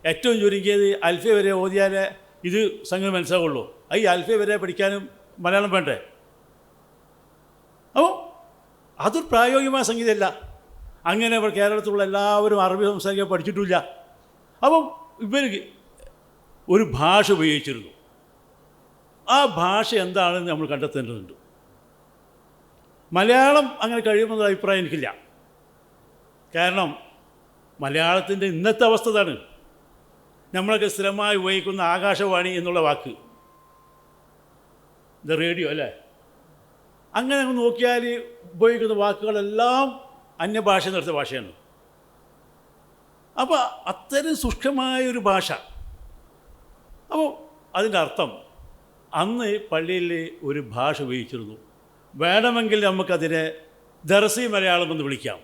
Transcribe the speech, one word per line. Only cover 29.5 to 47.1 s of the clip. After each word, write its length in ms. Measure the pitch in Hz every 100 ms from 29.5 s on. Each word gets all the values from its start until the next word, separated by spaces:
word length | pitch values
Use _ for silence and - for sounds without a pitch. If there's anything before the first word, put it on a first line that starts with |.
| - - _ _ _ _ _ _ _ _
നമ്മളൊക്കെ 340 | 185 196 214 208
സ്ഥിരമായി 420 | - 196 202 208 202
ഉപയോഗിക്കുന്ന 400 | 185 190 175 190 170
ആകാശവാണി 580 | 180 202 175 196 180 180 180
എന്നുള്ള 200 | 175 175 151
വാക്ക്, 260 | 143 135 113 - - _ _ _ _ _ _ _ _ _ _ _ _ _ _ _ _ _ _
ഇത് 100 | 147 156
റേഡിയോ 260 | 170 170 156
അല്ലേ? 160 | 151 123 - - _ _ _ _ _ _ _ _ _ _
അങ്ങനെ 260 | 208 254 277
അങ്ങ് 120 | 262 247
നോക്കിയാൽ 420 | 240 233 247 240 240 240 233 - -
ഉപയോഗിക്കുന്ന 420 | 175 226 233 226 208
വാക്കുകളെല്ലാം 840 | 202 202 214 208 202 214 240 254 269 - - - _ -
അന്യഭാഷ 400 | 180 220 202 190 185
നിർത്ത 180 | 190 156 151
ഭാഷയാണ്. 340 | 139 131 98 85 _ _ _ _ _ _ _ _ _ _ _ _ _ _ _ _ _ -
അപ്പോൾ 180 | 254 302 - - -
അത്തരം 420 | 190 - 277 311 302
ശുഷ്കമായ 580 | 240 - 262 277 262 262 254
ഒരു 100 | 240 202
ഭാഷ. 220 | 190 175 131 - - - - - - - _ _ - - - _ - _